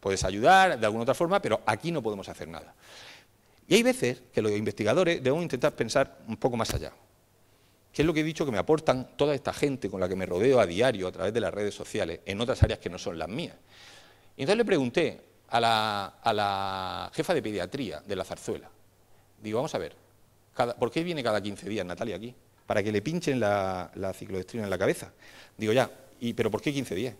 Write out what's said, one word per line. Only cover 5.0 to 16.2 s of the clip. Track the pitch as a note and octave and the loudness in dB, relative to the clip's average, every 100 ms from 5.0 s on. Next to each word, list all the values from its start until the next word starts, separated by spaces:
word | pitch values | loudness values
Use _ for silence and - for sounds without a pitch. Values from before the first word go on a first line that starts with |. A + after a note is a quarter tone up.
| F3 E3+ | 4 2
debemos | B2+ D3 | 2 0
intentar | E3+ B2+ D3+ | 0 0 0
pensar | - A#2 C#3 C3+ - - | 0 0 2 0 -4 -8
un | A2 | -2
poco | D#3 A#2+ | -2 0
más | A2+ | -2
allá. | - D2 - _ _ _ _ _ _ _ _ _ | -2 -6 -14 _ _ _ _ _ _ _ _ _
Que | - | -2
es | D3+ | 0
lo | |
que | D#3 | 2
he | |
dicho | D#3 D#3 D3+ | -2 -2 -2
que | |
me | G#2+ | 0
aportan | F2+ D#3 D#3 B2+ B2 - | 2 2 2 0 -2 -2
toda | D3 | 0
esta | C#3 - | 0 -4
gente | - D3 C3 G2 | 0 0 0 -4
con | G2 | -2
la | F#2 | -2
que | F#2+ | -2
me | F2+ | -2
rodeo | F2 A#2+ B2+ | 2 4 6
a | G2 | 4
diario | F2 B2 B2 F#2 | 4 2 2 -4
a | |
través | F2+ F#2 | -4 -2
de | A2+ | -2
las | G2 | -2
redes | G2 G#2 | -2 -6
sociales, | G2 F#2+ G#2+ F2 E2+ - | -6 -8 -4 -4 -6 -6
en | G2 | -4
otras | A#2+ A#2+ | -2 2
áreas | A2 A2 | 2 2
que | - | -6
no | F2 | -8
son | - E2+ | -8 -6
las | D#2+ | -6
mías. | A#2 D3+ E2+ _ - - - - - - - | -6 -10 -14 _ -20 -20 -20 -20 -20 -20 -8
Y | |
entonces | C3+ G#3+ | 0 2
le | A3 | 4
pregunté | F3+ B2+ A#2+ D3 E2+ - _ _ | 2 2 2 0 -2 -18 _ _
a | A#2 | 2
la, | A2+ A2+ A2 G2+ G2 - | 4 4 2 -2 -4 -4